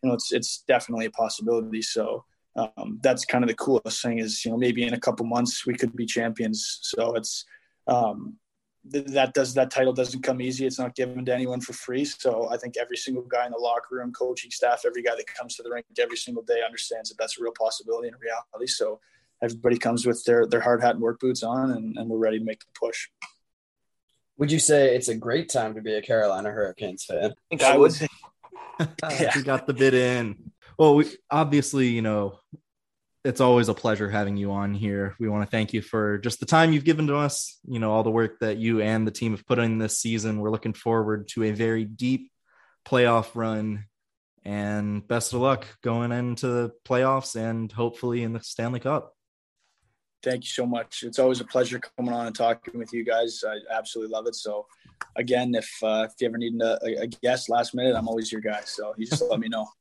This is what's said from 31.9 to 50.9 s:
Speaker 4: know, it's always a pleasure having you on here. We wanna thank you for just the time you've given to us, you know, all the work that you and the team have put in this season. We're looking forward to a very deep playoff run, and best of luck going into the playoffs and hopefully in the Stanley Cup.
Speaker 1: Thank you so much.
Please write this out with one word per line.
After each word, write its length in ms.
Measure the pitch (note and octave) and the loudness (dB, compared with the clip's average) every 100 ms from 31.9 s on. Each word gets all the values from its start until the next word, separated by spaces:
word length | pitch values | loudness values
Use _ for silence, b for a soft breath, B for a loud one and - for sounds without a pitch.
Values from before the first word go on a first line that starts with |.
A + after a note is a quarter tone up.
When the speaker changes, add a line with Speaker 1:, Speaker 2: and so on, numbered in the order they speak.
| A#2 | 2
Speaker 4:
know, 380 | A2 G#2+ G2+ G2 _ - _ _ _ _ _ _ C3+ | 0 0 -2 -6 _ -20 _ _ _ _ _ _ -4
it's 160 | B2 | 4
always 260 | B2+ B2 A2+ | 6 8 6
a 60 | |
pleasure 340 | G#2 A#2+ G#2+ G#2 | 2 0 0 0
having 300 | G#2 G2+ G2+ | 0 0 -2
you 140 | G2+ | -2
on 200 | G2+ G2+ | -2 -2
here. 420 | G2+ G#2+ G2+ G2 - | -2 -2 -2 -4 -4
We 80 | A2+ | -2
wanna 160 | G#2 | -2
thank 300 | G2+ A#2 G#2+ | 0 -2 0
you 80 | - | -2
for 340 | - A2+ G#2 G#2 | -2 -2 0 -2
just 240 | A2+ - | -4 -6
the 60 | - | 2
time 260 | D#3+ E3 | 6 6
you've 140 | D3+ C#3 | 4 4
given 200 | D#3 D3+ | 2 2
to 80 | C#3+ | 2
us, 420 | C#3+ - - - - | 0 -2 -8 -12 -8
you 100 | B2 | -4
know, 120 | A2 | 0
all 100 | A2 | 2
the 80 | A2 | 2
work 280 | A2+ A2 - | 2 2 0
that 160 | A2 G#2+ | -2 0
you 240 | A2+ A2+ | 2 2
and 260 | G#2+ A2 A2 | 2 2 0
the 40 | |
team 220 | G2+ A#2 | -2 -4
have 120 | G#2 - | -4 0
put 120 | A#2+ | 2
in 180 | A#2 A2 | 2 2
this 220 | A2 - | -2 -2
season. 420 | A#2 A2+ A2 G#2+ | -2 -2 -2 -2
We're 100 | G#2 | -2
looking 220 | A2 A2+ | -2 -4
forward 560 | G#2 - A2+ G#2+ G#2+ G2 | -6 0 0 2 -2 -4
to 100 | - | -2
a 80 | A2 | -2
very 340 | G#2 A2+ A2+ | 2 0 0
deep 480 | G#2+ G#2+ B2 C3 - _ _ _ _ _ - | -2 -4 -2 -2 -4 _ _ _ _ _ 0
playoff 480 | B2+ A#2+ A#2 A2 | 4 6 4 2
run, 500 | A#2+ A2+ A2 G#2+ G#2 G#2 _ _ _ _ _ | -4 -2 -2 -4 -6 -10 _ _ _ _ _
and 640 | F#2+ G#2 G#2 G#2 G#2 G#2 G2+ | -8 -4 -2 -2 -2 -4 -2
best 280 | A#2+ A2 | -2 0
of 60 | B2 | 0
luck 260 | C3 C3+ - - | 2 0 -2 -8
going 300 | A#2+ A#2 A#2+ | -4 -2 -2
into 340 | A#2+ B2 A#2 B2+ | -2 -4 -2 -2
the 260 | A#2+ A#2+ - - | 0 -2 -6 -2
playoffs 500 | B2 C3 C3+ C3 A#2 | 2 4 2 -2 -6
and 340 | A2+ A2+ A2 | -4 -4 -6
hopefully 520 | G#2+ A#2 A#2 B2 A#2+ | -2 -4 -2 -4 -2
in 100 | A#2 | -2
the 80 | A2+ | -6
Stanley 400 | - - A#2 B2 | -8 -6 -4 -2
Cup. 340 | C3 D3+ - _ _ _ _ _ _ _ _ _ _ _ | -2 -2 -4 _ _ _ _ _ _ _ _ _ _ _
Speaker 1:
Thank 220 | - B2+ | -4 -4
you 40 | B2+ | -4
so 180 | - B2 | -4 -2
much. 360 | A#2+ A2+ | -2 -6